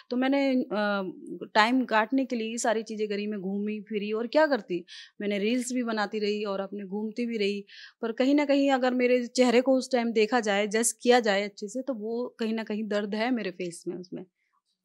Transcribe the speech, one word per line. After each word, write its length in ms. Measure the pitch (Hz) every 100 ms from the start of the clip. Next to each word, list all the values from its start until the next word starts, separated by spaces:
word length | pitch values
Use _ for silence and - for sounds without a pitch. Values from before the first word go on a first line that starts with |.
| -
तो 80 | 247
मैंने, 220 | 262 277 277
अ, 920 | 254 254 196 208 202 185 - - 175 214
टाइम 300 | 220 220 262 233
काटने 400 | 220 220 269 262
के 100 | 240
लिए 140 | 220
ये 80 | 233
सारी 260 | 240 220
चीज़ें 240 | 220 214 208
करी, 180 | 202 208
मैं 120 | 208
घूमी 380 | 185 202 208 214
फिरी 300 | 190 214 208
और 140 | 214 240
क्या 180 | 294 311
करती, 360 | 254 - 175 - - - -
मैंने 160 | 208 202
रील्स 320 | 208 254 240
भी 100 | 254
बनाती 360 | 233 220 202 220
रही 240 | 208 208 214
और 160 | 196
अपने 240 | 196 202 196
घूमती 400 | 202 220 214 240
भी 120 | 226
रही। 260 | 202 202 196 - - -
पर 100 | 226
कहीं 220 | 226 254 294
ना 100 | 285
कहीं 240 | 277 277
अगर 220 | 269 254 254
मेरे 300 | 247 247 240
चेहरे 340 | - 247 233
को 160 | 262 262
उस 140 | 247
टाइम 200 | 247 233
देखा 260 | 220 214 247
जाए, 260 | 214 202 208
जज 220 | 220 233
किया 260 | - 240 247
जाए 220 | 214 196
अच्छे 240 | 202 - 202
से, 140 | 254
तो 120 | 262 233
वो 400 | 214 233 247 -
कहीं 140 | 226
ना 100 | 226
कहीं 240 | 220 214 214
दर्द 260 | 208 208 214
है 160 | 233
मेरे 200 | 240 196
फेस 300 | 180 180 170 175
में 80 | 185
उसमें। 300 | 180 165 185 _ _ _ _ _